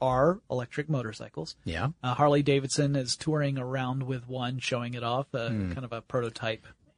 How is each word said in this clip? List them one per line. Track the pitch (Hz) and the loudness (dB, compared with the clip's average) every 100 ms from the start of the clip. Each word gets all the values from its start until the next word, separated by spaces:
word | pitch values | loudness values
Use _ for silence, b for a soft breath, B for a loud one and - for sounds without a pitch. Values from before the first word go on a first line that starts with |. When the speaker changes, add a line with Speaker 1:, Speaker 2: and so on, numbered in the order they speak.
Speaker 1:
are | 131 127 147 190 _ | 2 6 6 4 _
electric | 123 120 - 151 | -4 -4 -6 -2
motorcycles. | 143 113 - 117 - 160 - | -2 -2 -8 -10 -10 -10 -10
Speaker 2:
Yeah. | - 82 120 - | -6 -2 -2 -2
Speaker 1:
Uh, | 127 | -2
Harley | 123 147 143 | 4 6 6
Davidson | 143 139 135 - 143 | 6 2 2 0 2
is | 143 123 - | 2 -2 -4
touring | - 156 143 135 | 0 0 0 -2
around | 127 131 127 131 | -4 -4 -2 -4
with | 131 127 120 | -4 -6 -6
one, | 127 123 127 | -4 -4 -4
showing | - 123 120 | -2 -4 -4
it | 120 | -4
off, | 117 123 139 | -2 -2 -2
uh, | 131 117 | -4 -2
Speaker 2:
Hmm. | 110 92 | 0 -2
Speaker 1:
kind | 104 123 | -4 -6
of | |
a | 113 | -10
prototype | - 131 117 - 113 113 - - _ | -2 -2 -2 -4 -4 -4 -8 -20 _